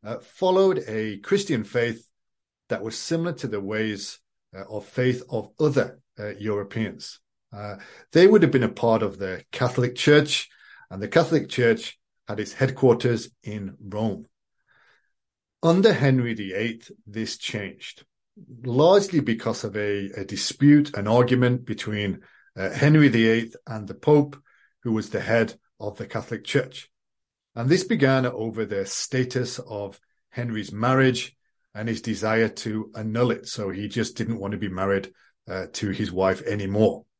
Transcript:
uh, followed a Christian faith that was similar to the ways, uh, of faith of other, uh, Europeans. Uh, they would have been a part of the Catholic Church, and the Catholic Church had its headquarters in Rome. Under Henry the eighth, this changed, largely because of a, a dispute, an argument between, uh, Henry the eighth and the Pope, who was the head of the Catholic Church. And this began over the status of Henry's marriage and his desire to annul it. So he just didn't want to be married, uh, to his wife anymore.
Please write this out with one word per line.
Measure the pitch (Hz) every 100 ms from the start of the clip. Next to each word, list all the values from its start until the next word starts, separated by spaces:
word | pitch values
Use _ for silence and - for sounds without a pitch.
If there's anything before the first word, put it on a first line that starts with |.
| 104
uh, | 117
followed | - - 185 185 190 156 120
a | 110 110 101
Christian | - 196 - 131 107
faith | 123 117 113 _ _ _ _ _ _ _
that | 101
was | 110 113
similar | - 165 170
to | 151 127
the | 104
ways, | 98 107 110 101 - - _ _ _ 95
uh, | 95
of | 104 -
faith | - 127 127 -
of | 117 101 _
other, | 151 135 127 - _ -
uh, | 104 98
Europeans. | 104 101 98 113 107 80 - - _ _ _
Uh, | 101 104 101 - - _
they | 165 185
would | 214
have | 160
been | 131
a | 113
part | - 120 135
of | 104 98
the | 95 90 -
Catholic | - 123 - 123 123
Church, | - 147 147 - - _ - - _
and | 95
the | 104
Catholic | 160 165 160 -
Church | - 120 113 - - _ _ -
had | 104
its | 104
headquarters | - 135 135 131 117 123 113 - _
in | - 104 98 -
Rome. | 101 107 110 95 - _ _ _ _ _ _ _ _ _ _ _ _ _
Under | 165 175 208
Henry | 143 135 131 120
the | 110 98
eighth, | 92 113 113 - - -
this | 104 110 -
changed, | - 107 98 - - - _ _ _ _ - 117
largely | 123 123 160 202 196 160
because | 113 113 117 110
of | 110 104
a, | 104 101 98
a | - 98
dispute, | 101 - - 143 147 147 -
an | 104
argument | 117 123 127 123 123 -
between, | 110 - 107 104 92 _ _ _ -
uh, | 95
Henry | - 143 156 143
the | 113 113
eighth | 113 113 - -
and | 110 101
the | 95
Pope, | - 151 143 - _ _ _ _
who | 120
was | 110 104
the | 101
head | - 117 110 - _ _
of | 104 -
the | 107
Catholic | 110 - 110
Church. | - 143 - - - _ _ _ _ _ _ -
And | 123
this | 185 185
began | 226 135 131 127
over | 113 113 110 104
the | 101 98
status | - - 127 127 127 123 -
of | - 104 101 - _ _ _
Henry's | - 120 110 101
marriage | 101 120 131 131 123 - _ _ _ _
and | 104 113
his | 110
desire | - 104 107 113 110
to | - 113 110 107 110
annul | 110 110 123
it. | 107 -
So | - 101
he | 95 104
just | 120 110 -
didn't | 110 104
want | 98
to | 104
be | 101
married, | 92 95 98 95 _ _ _ -
uh, | 92 90
to | - 104
his | 92 101
wife | 90 95 95
anymore. | - 104 98 104 110 - -